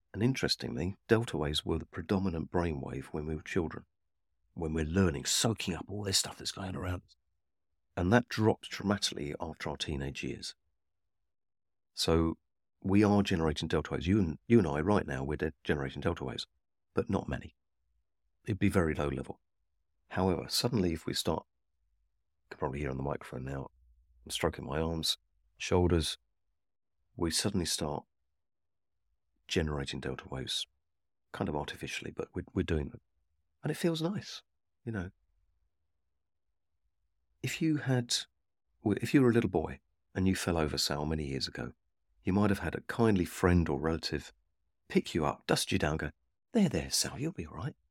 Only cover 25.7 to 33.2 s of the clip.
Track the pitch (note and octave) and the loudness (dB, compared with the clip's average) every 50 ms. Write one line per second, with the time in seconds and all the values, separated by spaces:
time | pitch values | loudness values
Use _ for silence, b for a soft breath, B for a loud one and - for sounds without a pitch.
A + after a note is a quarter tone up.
25.7 | G2 F2+ F2+ E2+ F2 E2 D2+ - - - _ _ _ _ _ _ _ _ _ _ | 4 4 6 6 4 2 2 0 -4 -8 _ _ _ _ _ _ _ _ _ _
26.7 | _ _ _ _ _ _ _ _ _ - F2+ E2+ D#2 - - G#2+ G2+ F#2+ E2 - | _ _ _ _ _ _ _ _ _ -4 -2 -2 0 0 0 0 0 0 0 0
27.7 | - - E2 D2 D2 - - _ _ _ _ _ _ _ _ _ _ _ _ _ | -2 -2 -2 -4 -4 -6 -8 _ _ _ _ _ _ _ _ _ _ _ _ _
28.7 | _ _ _ _ _ _ _ _ _ _ _ _ _ _ _ - - F#2 E2 D2+ | _ _ _ _ _ _ _ _ _ _ _ _ _ _ _ -2 0 0 0 0
29.7 | D2 C#2+ C#2 - - C2+ C2 C2 C2 C2 - - - C2 B1+ - - - - - | -2 -4 -4 -6 -6 -6 -6 -6 -8 -8 -10 -10 -8 -8 -6 -6 -6 -6 -6 -8
30.7 | _ _ _ _ _ _ _ _ _ _ _ _ - - - E2+ D2+ D2 D2 - | _ _ _ _ _ _ _ _ _ _ _ _ -6 -4 -4 -2 -2 -4 -6 -6
31.7 | - - - D2+ - - - - D2+ - - - _ F#2 F2 - - G2 F2+ - | -8 -10 -10 -8 -8 -8 -10 -10 -8 -8 -10 -8 _ -8 -8 -4 -2 -2 0 0
32.7 | E2+ D#2 C#2+ - - - - _ _ _ | 0 0 -2 -4 -8 -14 -20 _ _ _